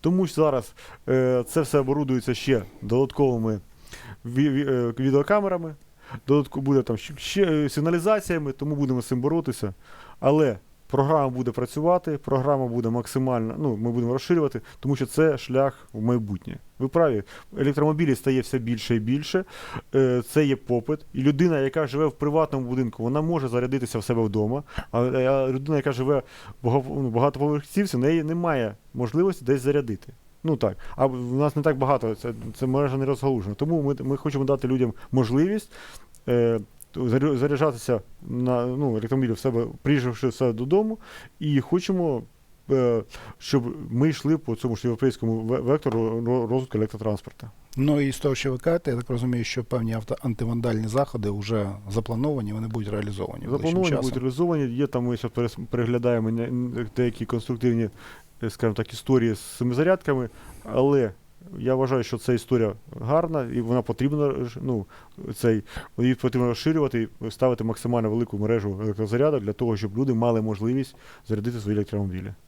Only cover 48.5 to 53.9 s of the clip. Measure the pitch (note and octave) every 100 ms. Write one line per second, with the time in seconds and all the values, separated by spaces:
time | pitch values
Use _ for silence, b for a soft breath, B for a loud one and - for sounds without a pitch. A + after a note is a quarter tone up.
48.5 | B2+ E3 E3+ - A#2+ B2 A#2+ B2+ B2 A2
49.5 | - A2+ B2+ A2+ A2+ G#2+ - B2+ A2+ A#2
50.5 | A#2 A#2 A2 A2 A#2 C#3 A#2+ G#2 G#2 G2+
51.5 | A2+ G2 G2 G2+ G2+ A2 A2+ C#3+ C#3+ G#2
52.5 | G#2+ A2 A2+ G#2 G#2 G#2 G2 F#2 - -
53.5 | C3+ D3+ F3 F3+